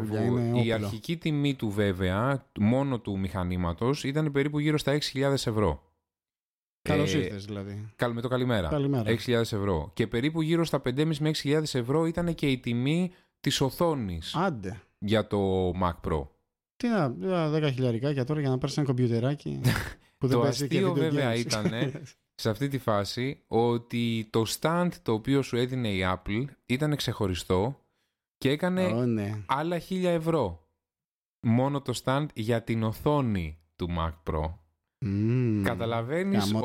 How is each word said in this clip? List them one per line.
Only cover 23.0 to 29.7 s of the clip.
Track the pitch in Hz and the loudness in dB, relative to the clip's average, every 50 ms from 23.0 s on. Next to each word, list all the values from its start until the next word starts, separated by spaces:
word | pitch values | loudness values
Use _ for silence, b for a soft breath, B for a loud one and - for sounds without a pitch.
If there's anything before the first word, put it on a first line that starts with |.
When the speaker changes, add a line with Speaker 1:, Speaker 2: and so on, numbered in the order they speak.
| 101 98 - 120 123 135 143 - _ | 0 0 -2 -4 -4 -4 -4 -8 _
Speaker 2:
ότι | - - 113 117 120 120 117 117 - - 117 117 117 113 113 110 - | 0 2 4 4 4 2 0 -2 -4 -2 -2 0 0 0 -2 -2 0
το | - 117 113 104 - - | 0 0 0 0 -2 -2
stand | - 156 165 175 180 175 - - - | 0 0 2 2 0 0 -2 -4 -2
το | - 113 | -2 -2
οποίο | 107 107 131 135 139 | 0 0 2 2 2
σου | 131 - - | 2 0 0
έδινε | 117 127 123 131 131 123 107 | 0 0 0 -2 -2 -2 0
η | 98 92 92 | 0 0 0
Apple | 92 92 90 - - 101 110 139 143 - - _ | 0 0 -2 -2 -2 -2 -2 -2 -4 -8 -12 _
ήταν | - 120 131 151 151 147 | -2 -2 0 0 0 0
ξεχωριστό | 139 - - 110 - 107 92 90 82 - - 95 92 98 123 139 - _ _ _ _ _ _ _ _ _ _ _ | 0 -2 -2 -2 -2 -2 -2 -2 -2 0 0 2 2 2 0 -2 -6 _ _ _ _ _ _ _ _ _ _ _
και | _ - 131 | _ 0 0
έκανε | 143 151 - 180 185 185 185 | 0 0 0 0 0 0 0
Speaker 1:
Ω, | 180 117 117 127 | 0 0 0 2
ναι. | 123 113 107 101 101 107 107 101 | 2 2 0 0 -2 -4 -6 -4
Speaker 2:
άλλα | - 135 135 156 170 | -2 -2 -2 0 -2